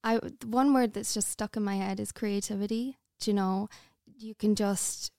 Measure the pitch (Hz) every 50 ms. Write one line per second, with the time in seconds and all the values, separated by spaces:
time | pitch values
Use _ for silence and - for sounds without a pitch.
0 | - 226 226 233 - - - _ - 226 226 247 269 285 277 262 247 214 208 196
1 | 196 - - 214 202 - - - 214 208 - 220 208 196 196 196 190 196 196 202
2 | 214 202 - - 226 208 202 202 - - 208 196 202 208 220 226 240 269 262 _
3 | _ _ _ _ - 220 202 202 190 190 185 196 208 208 - - - _ _ _
4 | _ - - - 220 220 214 _ 208 214 208 202 214 202 196 175 - - - -
5 | - - _